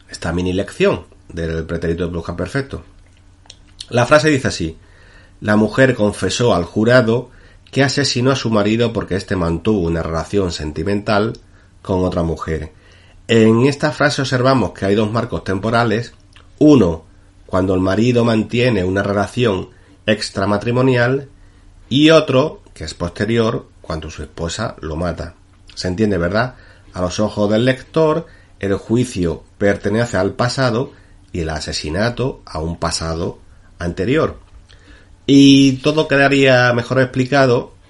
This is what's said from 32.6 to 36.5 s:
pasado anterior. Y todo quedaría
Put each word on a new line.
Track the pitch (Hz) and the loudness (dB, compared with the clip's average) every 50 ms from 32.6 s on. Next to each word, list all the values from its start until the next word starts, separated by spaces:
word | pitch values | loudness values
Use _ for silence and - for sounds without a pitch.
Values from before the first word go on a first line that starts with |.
| 80 82 85 | -6 -6 -6
pasado | - - 82 82 - 85 80 80 82 90 104 - - - - - - - - - - | -4 -4 -4 -4 -4 -6 -6 -4 -4 -6 -6 -8 -10 -16 -20 -20 -20 -20 -20 -12 -8
anterior. | 87 87 82 - 92 107 139 160 139 98 78 - - - - - - - - - - - - - - - - - _ | -8 -6 -4 -4 -2 0 0 0 0 -2 -4 -10 -20 -20 -20 -20 -20 -20 -20 -20 -20 -20 -20 -20 -20 -20 -20 -6 _
Y | - 139 139 139 139 139 139 139 135 131 131 | 4 6 8 8 8 8 8 6 4 2 0
todo | - 151 151 156 151 | -2 -2 0 0 0
quedaría | - 139 139 139 139 139 139 135 135 | 2 2 2 4 4 4 4 4 6